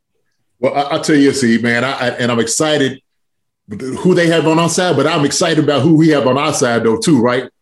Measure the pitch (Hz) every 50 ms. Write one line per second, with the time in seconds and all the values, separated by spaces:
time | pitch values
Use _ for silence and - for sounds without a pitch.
0 | _ _ _ _ _ _ _ _ _ _ _ _ 120 135 - 143 143 143 160 151
1 | - - 156 143 139 139 123 - 127 113 117 113 117 120 120 120 120 135 135 123
2 | 127 123 123 - 123 120 120 117 110 113 - - 156 156 151 143 135 127 131 135
3 | _ _ _ _ _ _ _ _ _ _ _ _ _ - 107 - 131 131 123 -
4 | - 185 180 175 170 165 170 165 147 160 160 165 170 160 165 - 180 180 151 131
5 | 135 151 170 160 143 139 - - 180 165 160 151 151 143 147 135 127 170 160 151
6 | 160 160 147 139 - 127 127 139 147 156 - - 131 120 117 113 110 113 110 110
7 | - 180 156 120 110 123 123 131 131 - - _